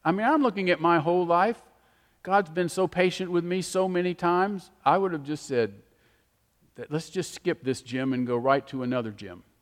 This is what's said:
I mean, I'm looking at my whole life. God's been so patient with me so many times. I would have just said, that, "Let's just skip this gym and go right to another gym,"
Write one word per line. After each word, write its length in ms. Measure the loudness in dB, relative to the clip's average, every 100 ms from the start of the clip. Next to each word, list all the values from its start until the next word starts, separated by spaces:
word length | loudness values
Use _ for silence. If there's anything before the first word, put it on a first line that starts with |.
I 80 | 0
mean, 140 | 0
I'm 160 | 2 2
looking 280 | 2 0 0
at 100 | 2
my 200 | 4 4
whole 260 | 4 2
life. 360 | 4 4 2 -2 _ _ _ _ _ _
God's 260 | 0 0 2
been 200 | -2 -2
so 180 | 0 0
patient 420 | 2 0 0 -2
with 140 | -2
me 180 | 0 -4
so 260 | -2 0 0
many 260 | 0 -2
times. 580 | 0 0 2 0 -2 -12 _
I 120 | 2 2
would 140 | 2
have 120 | -4
just 220 | -6 -8
said, 360 | -2 0 0 -4 _ _ _ _ _ _ _ _ _
that, 140 | -18 -6
"Let's 200 | -6 -6
just 240 | -8 -8
skip 300 | -6 -4 -2
this 180 | -4 -4
gym 320 | -4 -4 -2
and 120 | -2
go 120 | 0 0
right 280 | 2 2 0
to 140 | -6
another 300 | -2 -2 -4
gym," 320 | -10 -16 -16 _ _